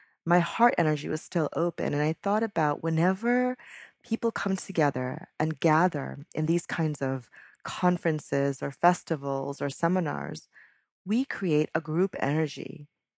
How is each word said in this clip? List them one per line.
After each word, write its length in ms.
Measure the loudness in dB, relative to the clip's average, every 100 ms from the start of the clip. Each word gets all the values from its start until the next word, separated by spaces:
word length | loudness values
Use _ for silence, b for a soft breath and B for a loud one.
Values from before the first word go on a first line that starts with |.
| b b 2
My 140 | 2
heart 340 | 2 4 4 4
energy 300 | 2 0 -2
was 140 | -6
still 280 | -4 -2 -2
open. 400 | -2 -2 -2 -2
And 80 | 0
I 140 | 0 -2
thought 220 | -2 0
about 400 | 0 0 0 0
whenever 760 | 0 2 2 2 0 2 0 -2 B B B B
people 280 | -6 -2 -2
come 260 | -2 -2 -2
together 720 | -2 0 2 2 -4 -6 -8 -4
and 200 | -2 2
gather 640 | 4 4 4 0 -6 -8 -8 -2
in 120 | 0
these 180 | 0 0
kinds 360 | -2 -2 0
of 280 | -2 -2 -6 B B B
conferences 1000 | -12 0 2 2 0 -2 0 0 0 -2
or 100 | -6
festivals 880 | 2 4 4 0 -4 -2 -4 -4 -4
or 80 | -4
seminars, 800 | 0 0 2 0 -4 -6 -10 -14 b b b b _ -2
we 180 | 0
create 460 | 0 -2 2 2 2
a 80 | -2
group 340 | -2 0 0 0
energy, 680 | 0 0 0 -4 -12 -12 -18 _ _